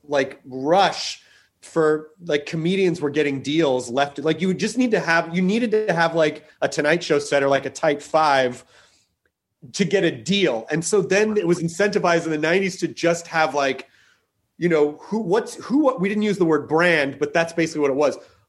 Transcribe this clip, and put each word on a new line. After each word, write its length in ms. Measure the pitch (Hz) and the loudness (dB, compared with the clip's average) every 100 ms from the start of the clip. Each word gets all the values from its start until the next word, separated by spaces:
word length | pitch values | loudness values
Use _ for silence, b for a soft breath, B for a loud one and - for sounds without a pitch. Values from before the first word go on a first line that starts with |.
like, 380 | 143 143 135 - 135 | -4 -2 -2 -6 -14
rush 760 | 131 139 185 180 - - - b b b _ | -6 0 2 2 0 -8 -12 b b b _
for, 480 | - 165 156 156 156 - 170 | -6 0 2 2 -4 -14 -4
like, 200 | 147 - | -4 -4
comedians 540 | 165 165 190 185 - | -4 -2 2 0 0
were 100 | 147 | -2
getting 300 | 143 147 135 | -2 -2 -2
deals 480 | 123 156 147 127 120 | -2 0 2 0 -2
left. 300 | 127 143 147 | -2 -2 -2
Like, 220 | 147 160 | -2 0
you 60 | 185 | -2
would 120 | 156 | -2
just 180 | 220 240 | -2 0
need 140 | 247 | 0
to 80 | 196 | 0
have, 340 | 170 165 165 175 | 2 0 0 0
you 60 | |
needed 300 | 185 220 240 | 0 0 0
to 220 | 214 214 | 0 0
have, 220 | 170 165 160 | 0 0 2
like, 300 | 156 156 - b | 0 -2 -12 b
a 60 | 143 | -4
Tonight 360 | - 147 170 | 0 2 2
Show 160 | 170 147 | 2 0
set 240 | 143 143 | 2 0
or, 40 | 139 | 2
like, 180 | 135 135 | 0 -2
a 40 | |
tight 320 | - 160 147 | -4 -2 -2
five 640 | - 156 156 135 127 120 - b b b b b _ _ _ _ 123 | 0 2 4 4 2 -2 -16 b b b b b _ _ _ _ -8
to 120 | - 190 | -4 0
get 180 | 196 | 2
a 80 | 170 | 0
deal. 540 | 131 113 202 165 113 - | -2 -2 0 0 0 -4
And 120 | 156 | -4
so 180 | 165 208 | 0 0
then 360 | 147 190 214 208 | 2 2 2 0
it 100 | 170 | 0
was 120 | 165 | 0
incentivized 640 | 165 170 202 - 175 170 156 | -2 0 0 2 2 2 0
in 60 | |
the 60 | 156 | -2
nineties 400 | 156 185 190 - | 0 0 0 -4
to 100 | 165 | -6
just 400 | - 165 170 - | -2 0 0 -2
have, 260 | 165 156 | 0 0
like, 340 | 143 135 131 - b b b b _ _ - | 0 -2 -2 -10 b b b b _ _ -4
you 120 | 170 | 0
know, 280 | 160 147 147 | 2 2 0
who, 180 | - 220 | -6 -4
what's, 360 | 185 214 226 - | 0 -2 -2 -8
who, 240 | - 269 | -2 2
what, 220 | 277 - | 2 2
we 80 | 196 | 0
didn't 140 | 208 | 0
use 140 | 208 170 | 0 2
the 80 | 165 | 2
word 220 | 151 123 | 2 2
brand, 500 | 156 175 160 139 131 | 2 4 2 0 -2
but 140 | 147 | -2
that's 200 | 170 165 | 0 0
basically 280 | - 160 151 | -2 -4 0
what 100 | 143 | 0
it 40 | 135 | 2
was. 220 | 143 - B B | 0 0 B B